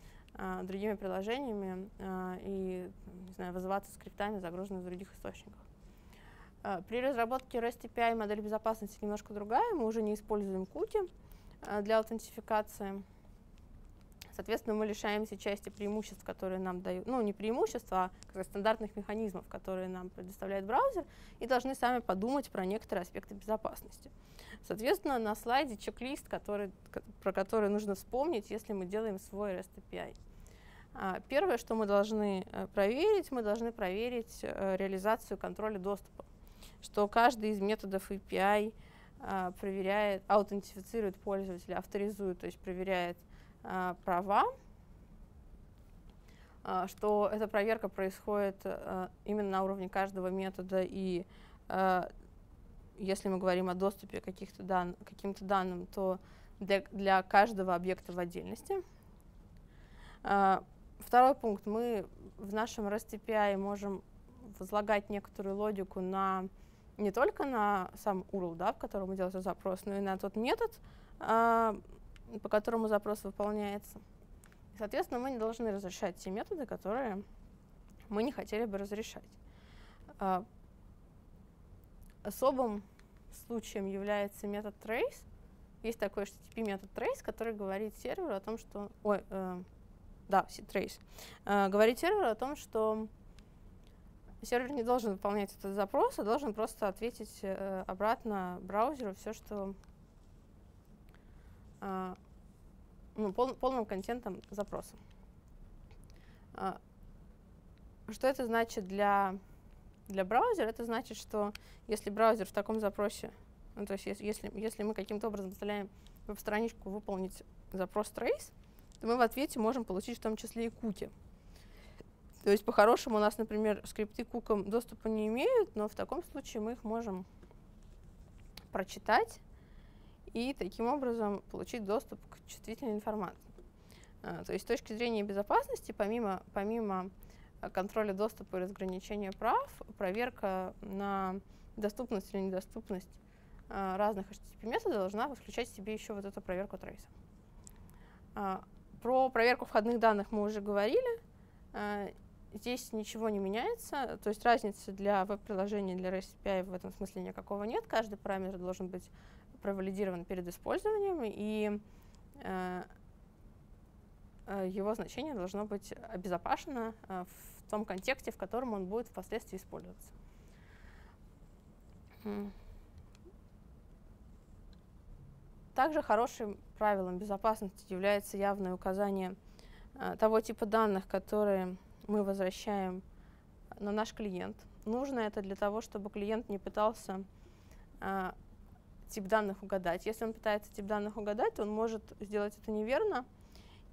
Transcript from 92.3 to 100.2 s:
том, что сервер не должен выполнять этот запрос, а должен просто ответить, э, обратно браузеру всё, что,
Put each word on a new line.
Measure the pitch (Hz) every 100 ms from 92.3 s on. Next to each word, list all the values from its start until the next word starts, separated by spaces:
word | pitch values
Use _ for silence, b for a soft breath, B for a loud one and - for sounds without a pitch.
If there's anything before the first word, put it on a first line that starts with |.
том, | 214 262 302
что | - 220 220 220 214 - - - - - - - - - - - - -
сервер | 220 247 254
не | 285
должен | 226 247 220
выполнять | 190 202 208 196 -
этот | 196
запрос, | 196 196 277 480 -
а |
должен | 208 311 277
просто | 208 226 - 202
ответить, | 185 233 - 208 -
э, | 196 190 196 190 190
обратно | 190 208 247 226 202 180 180
браузеру | 185 202 254 277 208 196
всё, | 214
что, | - - 208 196 196 - - - -